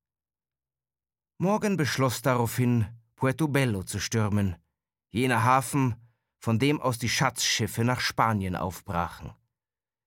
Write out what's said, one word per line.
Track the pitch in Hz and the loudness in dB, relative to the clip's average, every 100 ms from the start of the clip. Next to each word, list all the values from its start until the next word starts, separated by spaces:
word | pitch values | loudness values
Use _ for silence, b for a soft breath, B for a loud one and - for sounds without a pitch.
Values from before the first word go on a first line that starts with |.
| _ _ _ _ _ _ _ _ _ _ _ _ _ - | _ _ _ _ _ _ _ _ _ _ _ _ _ -4
Morgan | 175 208 208 185 | 0 0 0 0
beschloss | 135 - 131 110 | 0 0 0 0
daraufhin, | 139 123 117 - 123 120 101 - _ _ | 0 0 0 0 2 2 0 -6 _ _
Puerto | 131 131 156 | -2 0 0
Bello | 139 131 98 | 2 0 0
zu | 85 101 | -4 -6
stürmen, | - 117 107 104 98 87 _ _ _ _ _ | -2 -2 0 0 0 -4 _ _ _ _ _
jener | 104 127 113 | -2 0 2
Hafen, | 117 131 - 147 127 110 b b b b | 4 4 2 0 0 -2 b b b b
von | - 110 | -2 2
dem | 139 151 | 2 2
aus | 131 113 | -2 -2
die | 117 | -2
Schatzschiffe | - 131 - - - 107 - | 0 0 0 -2 0 -2 0
nach | 117 123 | 0 0
Spanien | - - 113 107 95 90 | -2 0 2 2 -2 -4
aufbrachen. | 90 87 - 85 85 - 71 - _ _ _ _ _ _ | -6 -8 -6 -4 -4 -6 -16 -16 _ _ _ _ _ _